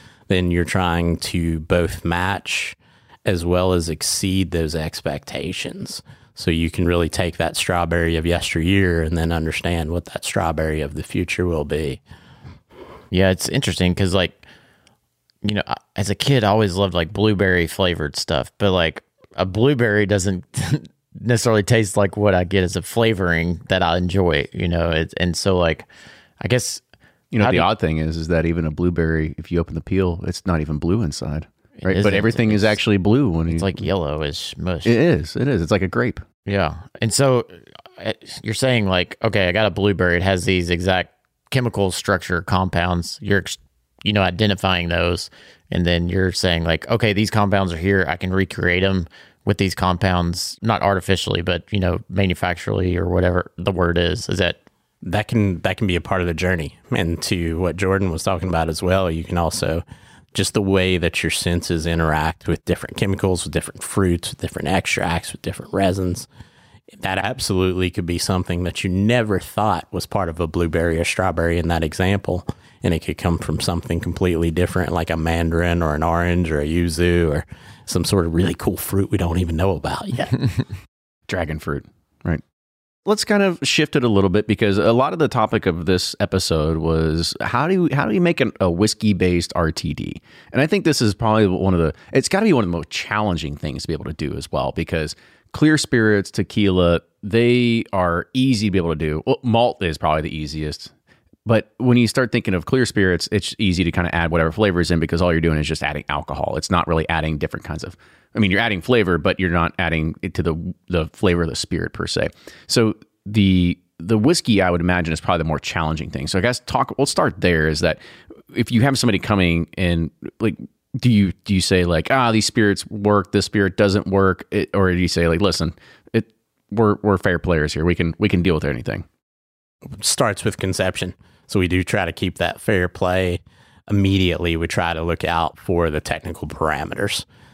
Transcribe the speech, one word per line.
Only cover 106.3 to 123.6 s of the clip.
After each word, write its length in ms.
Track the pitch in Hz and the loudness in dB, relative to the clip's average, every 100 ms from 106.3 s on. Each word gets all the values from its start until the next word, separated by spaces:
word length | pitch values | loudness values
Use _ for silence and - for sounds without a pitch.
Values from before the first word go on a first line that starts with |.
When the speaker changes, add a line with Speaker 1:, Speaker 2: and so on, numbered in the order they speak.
| 69 - 71 | -6 -4 -4
Speaker 3:
It's 140 | - | -2
not 160 | 90 - | 0 2
really 220 | 80 78 | 0 0
adding 280 | 82 78 78 | 0 -2 -2
different 280 | 78 - | -4 -6
kinds 180 | - 78 | -10 -10
of, 140 | - - _ _ _ | -10 -16 _ _ _
I 40 | - | 0
mean, 120 | 101 | 2
you're 80 | 98 | 2
adding 200 | 117 98 | 0 -2
flavor, 380 | - 123 92 85 | 2 2 4 2
but 200 | 82 87 | 2 0
you're 100 | 92 | 0
not 240 | 85 82 - | 2 0 0
adding 360 | 85 80 80 - | -2 0 -2 -4
it 120 | 98 | -6
to 80 | - | -4
the, 120 | 85 80 85 - - | -2 -2 -6 -10 -4
the 200 | 90 80 | -4 -4
flavor 300 | - 101 87 | -2 0 2
of 60 | 82 | 0
the 60 | - | -4
spirit 360 | - 85 - | -6 -6 -6
per 120 | - 85 | -6 -6
se. 220 | - - - - - - | -2 -4 -6 -20 -18 -4
So 260 | - 110 104 _ _ - | 2 2 0 _ _ -4
the, 500 | 107 98 92 87 85 _ - | 2 4 4 2 0 _ -12
the 180 | 85 110 | -2 2
whiskey, 460 | 120 175 - 101 | 2 2 2 2
I 80 | 92 | 4
would 100 | 87 | 2
imagine, 320 | 87 90 82 | 2 0 0
is 80 | 80 | -2
probably 180 | - 90 | 0 0
the 100 | 80 | 0
more 100 | 76 | -2
challenging 520 | - - 80 78 76 | -4 -4 -2 -2 -6
thing. 180 | - 73 | -8 -4
So 100 | 95 | -2
I 40 | |
guess 180 | 117 127 | 0 -2
talk, 340 | - 123 131 - | -4 -2 -2 -2
we'll 100 | 139 | -2
start 340 | - 160 - | 0 -2 0
there, 260 | 90 82 78 | 2 4 2
is 140 | 78 | 2
that 180 | 85 78 - - - - - | 0 -2 -8 -20 -20 -20 -10
if 160 | - 113 | -4 0
you 80 | 120 | 2
have 140 | 135 135 | 2 2
somebody 200 | 120 98 | 2 0
coming 480 | - 104 87 82 82 - | 2 2 4 2 -2 -2
in, 340 | 90 85 82 - - - | 0 0 -2 -6 -16 -4
like, 160 | 113 - - _ _ - | -2 -2 -10 _ _ -2
do 140 | 123 | 4
you, 220 | 110 98 - | 4 4 0
do 80 | - | -2
you 60 | 98 | 0
say, 240 | - 92 | 2 2
like, 220 | 87 82 80 | 2 2 2
"Ah, 220 | 135 120 | 2 2
these 140 | 110 104 | 2 2
spirits 400 | - 104 98 - | 2 2 2 -4
work, 460 | 107 101 104 95 | -2 2 2 2
this 120 | 101 - | 0 0
spirit 300 | 107 | 2